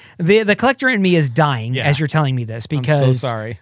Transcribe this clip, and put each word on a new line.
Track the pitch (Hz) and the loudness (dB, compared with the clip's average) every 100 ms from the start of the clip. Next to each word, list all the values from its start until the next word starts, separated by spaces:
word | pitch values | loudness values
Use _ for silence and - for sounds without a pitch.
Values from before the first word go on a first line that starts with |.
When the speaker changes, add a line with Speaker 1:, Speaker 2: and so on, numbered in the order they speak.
| - - | -20 -4
Speaker 1:
The, | 170 214 | 2 2
the | 208 202 | 2 0
collector | 240 262 262 | 0 0 0
in | 220 | 0
me | 190 170 | 2 2
is | 143 | 2
dying | 120 147 127 113 131 | 2 0 0 -4 -2
Speaker 2:
Yeah. | 131 | 0
Speaker 1:
as | 143 | 0
you're | 151 | 0
telling | 156 143 131 | 0 0 -2
me | 113 | -6
this | 113 - | -8 -6
Speaker 2:
I'm | 151 | -4
so | |
Speaker 1:
because, | 127 147 131 127 | 0 2 2 2
Speaker 2:
sorry. | 127 113 107 120 | -2 -4 -6 -10